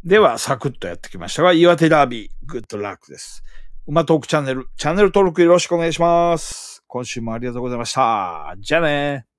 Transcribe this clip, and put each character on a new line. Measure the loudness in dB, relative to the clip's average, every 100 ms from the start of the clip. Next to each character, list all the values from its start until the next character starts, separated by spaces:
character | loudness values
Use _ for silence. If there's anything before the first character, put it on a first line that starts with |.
で | 6 6
は、 | 6 2
サ | -4 -2
ク | -4
ッ | -6
と | -10
や |
っ | -10
て | -12
き | -12
ま | -8
し |
た | 2
が、 | 4
岩 | 6 6 6
手 | 4
ダ | 4
ー | 4
ビ | 0 -10
ー、 | -10
グ | -8 -10
ッ | -10
ド | -8
ラ | -8
ッ | -10
ク | _
で | -18
す。 | -16 -12 -12 -12 -12 -12 -4
馬 | -4
ト | 0 -2
ー |
ク | 0
チ |
ャ | -4
ン |
ネ | -2
ル、 | -8 -8 -6
チ | -4
ャ |
ン |
ネ | 2
ル | 2
登 | 4
録 | 2 4
よ | 6
ろ | 6
し | 4
く |
お | -2
願 | -2
い |
し | 0
ま | 2 4 2 0
す。 | -4 -12 -16 -20 _
今 | -10
週 | -8 -8
も | -6
あ | -6
り | -6
が |
と | -6
う |
ご | -6
ざ |
い | -6
ま |
し | -4
た。 | 2 2 2 -2 -8 -12 -12
じ | -2
ゃ | 0
あ |
ね。 | 2 0 -2 -6 -10